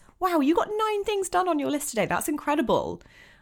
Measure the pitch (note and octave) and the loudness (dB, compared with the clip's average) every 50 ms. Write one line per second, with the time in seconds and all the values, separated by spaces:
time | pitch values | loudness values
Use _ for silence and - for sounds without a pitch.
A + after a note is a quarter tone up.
0 | - - _ _ F4 F#4 F4 D#4+ C#4 C4+ E4+ G#4 - - G#4 G#4+ A4 A4 G#4+ G4+ | -10 -18 _ _ -2 2 2 4 4 4 4 2 0 0 -2 -2 -2 0 -2 -2
1 | G4+ - G#4 G4+ F#4+ - - F4+ F#4 F#4 E4 D4 C#4 C4 C#4+ C#4+ - - - A3 | -2 -2 -2 -2 -2 0 0 0 0 2 0 0 0 -2 -2 -2 -4 -4 -2 -2
2 | F#3 - F3 - - - D4+ D4 - - C#4+ D4+ C#4 A3 F#3 - - D2+ F2 - | 0 0 0 -2 -2 -2 -4 -4 -2 0 0 0 2 2 2 2 0 -2 -6 -10
3 | - - - - - - - - | -14 -20 -20 -20 -20 -20 -20 -20